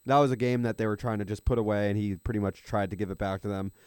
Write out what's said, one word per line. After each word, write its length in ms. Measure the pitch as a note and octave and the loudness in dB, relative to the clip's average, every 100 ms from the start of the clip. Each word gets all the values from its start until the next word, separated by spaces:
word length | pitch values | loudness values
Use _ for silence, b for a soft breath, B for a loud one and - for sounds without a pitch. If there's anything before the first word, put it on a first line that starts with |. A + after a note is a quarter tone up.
| A#2+ | 2
that 120 | C#3 | 4
was 140 | C#3+ | 4
a 60 | B2 | 2
game 240 | B2 B2 | 0 2
that 160 | A#2+ A2 | 0 0
they 100 | A2 | -2
were 80 | G#2 | -2
trying 240 | B2 G#2+ | -2 -2
to 60 | G2 | -4
just 180 | G#2 | -2
put 140 | - A#2+ | 0 2
away, 320 | G#2+ G#2 G#2 | 2 2 2
and 100 | G#2 | 0
he 160 | G#2 F#2 | -2 -4
pretty 240 | - A2 | -4 -2
much 240 | G2+ - | -2 -4
tried 260 | - G#2+ F#2+ | -4 -2 -2
to 40 | F#2+ | -4
give 160 | G2 | -6
it 60 | F#2+ | -4
back 240 | G2 F#2+ | -4 -4
to 80 | G#2 | -4
them. 240 | G2 F#2+ - | -4 -6 -10